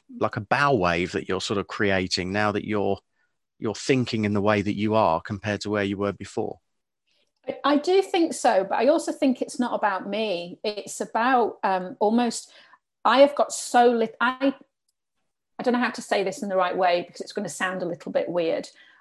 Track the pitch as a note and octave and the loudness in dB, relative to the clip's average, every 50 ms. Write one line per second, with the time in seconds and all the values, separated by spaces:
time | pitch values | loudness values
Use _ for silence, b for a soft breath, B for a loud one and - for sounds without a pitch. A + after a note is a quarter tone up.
0 | - _ B3+ A#2+ A2+ G#2+ - A2+ G2+ - - C3 C#3+ C#3+ C#3 A2 F2+ F2 E2+ F2 | -12 _ -6 -4 -4 -2 -2 -4 -2 -2 0 2 2 2 2 2 2 2 2 2
1 | F#2 F2 - G2 - - F#2 F#2+ - - A2+ G2 F2+ - - - A2 G2+ G2 F#2 | 0 -2 -2 -6 -4 -4 -4 -4 -4 -4 -4 -4 -4 -6 -4 -2 0 2 2 2
2 | F#2+ F#2 - - F2 F2+ G2 G#2 G#2 G#2 G2+ G#2 - G#2 G#2+ G#2 G2 G2 G2 - | 0 -2 -2 -4 -4 -2 -2 0 0 0 0 -2 -4 -2 -2 -2 -2 -2 -2 -4
3 | - _ _ _ _ _ _ _ _ _ _ _ A#2 A2 G2+ - - - C#3 C3 | -6 _ _ _ _ _ _ _ _ _ _ _ -8 -6 -6 -6 0 0 2 2
4 | A#2+ - - A2 G#2+ G#2 G#2 G#2 G2 G#2 G#2+ G#2 F#2 G#2 F#2+ F#2+ G#2 G#2+ G#2+ A2 | 2 0 -2 -2 0 0 0 0 2 2 2 2 0 -2 -2 -2 -2 0 2 2
5 | G#2+ F2 D#2+ E2 - - G#2+ F#2 - A2 G#2 G2 - G#2 G#2 G#2 G2+ G2+ G2+ F#2+ | 4 4 2 0 -2 -6 -10 -8 -4 -4 -4 -4 -4 -4 -2 -2 -2 -2 -2 -2
6 | G2+ G2+ F#2 - G2+ - - A#2 G#2 - - - _ _ _ _ _ _ _ _ | -2 -4 -4 -6 -10 -10 -8 -6 -6 -6 -8 -14 _ _ _ _ _ _ _ _
7 | _ _ _ _ _ _ _ _ _ C4 B3+ - - C#4 D4 C#4+ D4 F4+ F#4 F#4+ | _ _ _ _ _ _ _ _ _ -12 -10 -4 0 0 2 2 2 2 2 2
8 | F#4+ - - F#4 E4 C#4+ C4 - - B3 A3 F#3+ F#3+ F#3+ - - A#3 C4+ D#4+ D#4 | 2 2 0 0 0 0 0 0 2 2 2 2 2 0 -2 0 2 2 2 2
9 | D#4+ - D#4+ - D#4 C4+ B3 - B3+ - - - B3 A#3 G#3+ G#3 G#3+ G3+ F#3+ F#3 | 0 -4 -4 0 0 0 2 0 -4 -8 -4 -4 -4 -2 -2 -2 -2 -2 -2 -2
10 | F#3 G3+ G3+ G#3+ A3+ G#3+ F3+ E3+ F3 F3 - - - A3 G#3 G3+ - - - - | -6 -6 -4 -4 -2 -2 -2 -4 -6 -10 -12 -8 -6 -6 -6 -6 -10 -12 -10 -10
11 | A3 G3+ - A3 A#3 B3+ C4+ B3 A3 - - - - G3+ F#3+ F#3 F3+ F#3 C4 - | -10 -4 -2 0 2 4 4 4 2 2 -2 -2 -2 -2 0 -2 -2 -6 -4 -2
12 | A3 G#3 A3+ A#3 A3+ A3+ - - - b b b b b b b _ _ _ _ | 0 2 2 2 2 0 -2 -6 -10 b b b b b b b _ _ _ _
13 | _ G#3+ A#3 C4 C#4+ C#4 C#4+ - A3 - - - - - - A#3+ A#3+ B3 A#3+ A3+ | _ 2 8 8 8 6 6 2 0 0 -2 -6 -8 2 4 6 6 6 4 2
14 | A3 A3 - - A#3 B3 B3+ C4 C4+ C#4 - - - _ _ _ _ _ _ _ | 0 -2 -2 -2 -2 0 2 2 2 2 2 -2 -8 _ _ _ _ _ _ _
15 | _ _ _ _ _ _ _ _ _ _ _ - - B3 A#3+ A#3+ B3 A3 - - | _ _ _ _ _ _ _ _ _ _ _ -4 0 2 2 2 2 0 -2 -6
16 | - - G#3 G3+ G3 G3 F#3+ - G#3 G3+ F#3 F#3 F3+ F3+ F3+ F3+ F#3+ F3 F3 F3 | -4 -2 0 0 0 0 -4 -4 -6 -2 0 2 2 2 2 2 2 2 2 2
17 | F3 - - - G3+ - - G#3 G#3 F3 - - G3 F#3 F#3+ F#3 F#3 F3 E3+ - | 0 -4 -10 -14 -14 -8 -8 -6 -6 -6 -6 -4 -4 -4 -2 -4 -4 -6 -6 -8
18 | - F#3+ - - - - E3 F3 E3 D#3+ - - F3+ - b b b b b b | -10 -4 -2 -2 -2 0 -2 -2 0 0 -2 -2 -4 -8 b b b b b b